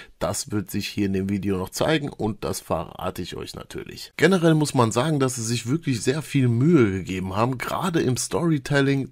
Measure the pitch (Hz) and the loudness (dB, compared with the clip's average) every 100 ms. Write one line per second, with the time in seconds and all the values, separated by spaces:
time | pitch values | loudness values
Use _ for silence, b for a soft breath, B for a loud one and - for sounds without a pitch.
0 | B - - 101 - 104 90 104 - - | B -6 -4 -4 -4 -4 -4 -6 -6 -2
1 | 101 95 98 101 95 92 92 - 151 156 | 0 0 0 -2 -2 -2 -4 -2 0 0
2 | 143 - 110 101 71 95 - 82 - - | -2 -4 -4 -4 -6 -6 -4 -4 -4 -8
3 | 92 92 85 - - - - - - - | -8 -6 -10 -10 -12 -12 -12 -14 -14 -16
4 | - - 170 190 165 156 147 131 113 110 | -12 2 4 6 4 4 2 4 4 2
5 | 156 147 131 123 113 120 113 160 - 117 | 0 2 0 0 -4 -4 -2 -2 -2 -2
6 | - 151 - 139 123 117 151 165 107 95 | 0 -2 0 2 2 4 4 6 4 2
7 | 85 92 92 92 123 123 - - 185 160 | -4 -4 -4 0 0 0 -4 -2 -2 0
8 | 127 123 - 92 170 151 123 143 139 139 | 0 0 -2 -2 0 0 2 2 2 0
9 | 127 | -4